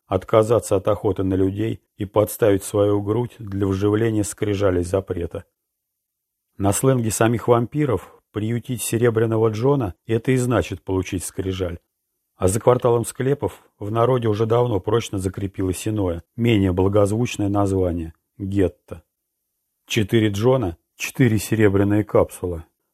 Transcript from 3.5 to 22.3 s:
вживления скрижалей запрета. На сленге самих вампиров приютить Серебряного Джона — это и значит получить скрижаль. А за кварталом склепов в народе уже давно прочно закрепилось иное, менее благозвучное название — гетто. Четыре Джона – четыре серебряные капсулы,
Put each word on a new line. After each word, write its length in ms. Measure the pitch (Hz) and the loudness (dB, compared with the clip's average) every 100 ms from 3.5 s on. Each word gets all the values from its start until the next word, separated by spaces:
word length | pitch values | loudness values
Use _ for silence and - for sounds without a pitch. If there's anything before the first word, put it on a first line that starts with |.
| 98 98 | -4 -2
вживления 580 | 95 104 107 113 110 101 | 0 0 2 0 0 -4
скрижалей 580 | - 104 98 101 90 | -4 -4 0 0 0
запрета. 600 | 87 95 - 87 85 - - _ _ _ _ _ _ _ _ _ _ _ | 0 -2 -2 -6 -6 -10 -14 _ _ _ _ _ _ _ _ _ _ _
На 160 | 98 | 0
сленге 360 | 101 131 131 110 | 2 2 2 0
самих 380 | - 113 117 - | 0 2 2 2
вампиров 720 | 120 120 147 147 98 - - _ | 2 2 -2 -2 -2 -6 -20 _
приютить 500 | 107 107 120 - 120 | -6 -4 -4 -6 -8
Серебряного 680 | - 117 120 110 113 110 113 | -4 2 2 2 0 2 0
Джона — 460 | 107 127 143 107 - - | 2 0 0 -2 -8 -4
это 260 | 113 - | -2 0
и 40 | 131 | 0
значит 460 | 123 113 85 95 | 2 0 0 -6
получить 400 | - 95 92 95 | -4 -4 -2 -6
скрижаль. 560 | - - 95 92 90 85 _ _ _ _ _ _ | -6 -6 -6 -4 -6 -8 _ _ _ _ _ _
А 140 | 92 | 0
за 100 | 104 | 2
кварталом 460 | - 123 123 117 107 | 2 4 2 0 -2
склепов 580 | - 127 143 101 - _ _ | -4 -2 -2 -4 -8 _ _
в 120 | 104 | -6
народе 360 | 113 120 127 113 | 0 2 2 0
уже 180 | 104 113 | 0 2
давно 360 | 117 123 95 | 2 2 -2
прочно 380 | - 117 - 101 | 0 -2 -2 -4
закрепилось 680 | 95 95 98 - 95 90 - | -4 -4 -8 -4 -4 -2 -4
иное, 360 | 107 92 82 - - | -2 -2 -4 -8 -2
менее 380 | 117 110 95 | 2 4 2
благозвучное 760 | 90 95 104 101 110 120 - 101 | 2 2 4 2 0 -4 -2 -2
название — 640 | 101 101 95 90 85 82 - _ _ | 0 0 0 -2 -4 -8 -14 _ _
гетто. 640 | 98 98 90 - _ 82 _ _ _ _ _ _ _ _ _ | -4 0 0 -2 _ -20 _ _ _ _ _ _ _ _ _
Четыре 420 | - 104 117 107 | -2 2 2 2
Джона – 480 | 101 117 131 98 82 _ _ | 2 2 2 0 -6 _ _
четыре 400 | - - 127 107 | -12 2 2 2
серебряные 640 | - 110 107 98 101 104 | 0 2 4 4 2 2
капсулы, 640 | 104 110 92 | 2 2 2